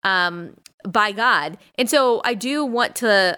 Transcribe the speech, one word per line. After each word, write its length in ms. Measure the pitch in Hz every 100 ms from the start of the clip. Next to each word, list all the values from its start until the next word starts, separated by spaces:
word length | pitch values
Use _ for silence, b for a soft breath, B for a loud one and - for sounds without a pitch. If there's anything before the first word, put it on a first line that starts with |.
um, 520 | 196 185 180 175 170 - - _ 202
by 240 | 185 208
God. 460 | 202 233 196 151 175 b -
And 120 | 247
so 320 | 302 262 233
I 120 | - 240
do 280 | 240 294
want 320 | 294 233 240 -
to, 400 | 240 202 185